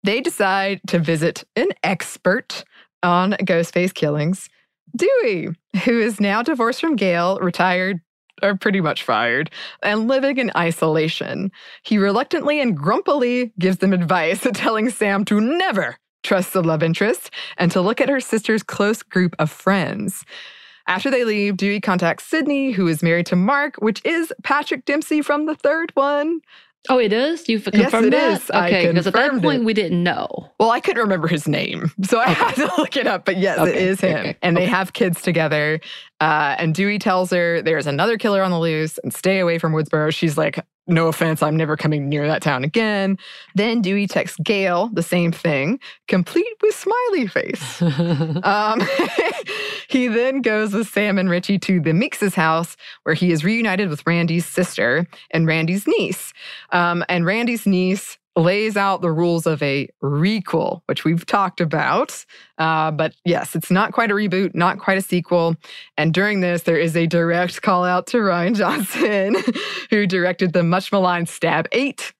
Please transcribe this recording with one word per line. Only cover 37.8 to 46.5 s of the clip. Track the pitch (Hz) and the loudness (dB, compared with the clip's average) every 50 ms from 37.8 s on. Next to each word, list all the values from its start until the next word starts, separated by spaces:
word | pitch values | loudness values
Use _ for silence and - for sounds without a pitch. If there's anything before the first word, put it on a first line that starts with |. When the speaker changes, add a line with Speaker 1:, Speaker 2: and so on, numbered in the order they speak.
| 139 | 0
Speaker 1:
another | 147 139 139 180 220 233 220 | -2 -2 0 0 0 0 0
killer | - 220 202 196 | 0 0 2 2
on | 190 185 | 2 2
the | 180 170 | 0 0
loose | 165 165 160 156 156 156 - - | 0 0 0 -2 -2 -4 -6 -8
and | - - - | -8 -8 -8
stay | - - 185 196 190 | -2 0 0 2 2
away | 185 170 170 165 | 2 0 0 0
from | - 165 156 | 0 0 0
Woodsboro. | 160 156 156 - 151 151 156 | 0 0 0 0 0 0 0
She's | 151 - - 160 143 | 0 0 0 0 0
like, | 151 156 156 - - - _ _ _ _ - | 0 0 0 -2 -6 -10 _ _ _ _ 0
"No | 175 165 165 | 2 2 4
offense, | 165 160 - 170 165 160 156 | 2 2 0 0 0 0 0
I'm | 156 151 151 | 0 0 2
never | 160 160 147 156 | 0 0 0 -2
coming | 151 - 160 151 147 143 139 | -2 0 -2 0 0 -2 -2
near | 147 147 143 | -2 -2 0
that | 151 156 - | 0 -2 0
town | - 156 139 127 131 | 0 -2 -2 0 -2
again." | 151 - 226 226 214 214 202 196 190 196 185 - - - - - - _ | -2 0 0 0 2 0 0 0 0 -2 -2 -6 -18 -20 -20 -20 -6 _
Then | 190 208 233 226 240 | 0 0 0 0 0
Dewey | 196 180 196 202 202 190 | 0 0 0 0 -2 0
texts | - 180 - 180 - - | -2 -2 -4 -4 -6 -8
Gail | 160 - 214 202 190 185 175 175 202 240 | -2 0 0 0 2 0 2 0 0 0
the | 220 165 165 | -2 -4 -2
same | - - 180 175 170 | 0 0 0 2 0
thing, | 165 - - 170 147 135 135 156 240 277 - - - _ _ - | -2 -2 -2 -2 0 0 0 -2 -2 -4 -6 -16 -20 _ _ -2
complete | - 185 170 - - 339 403 466 | 0 0 0 0 0 -2 -2 -2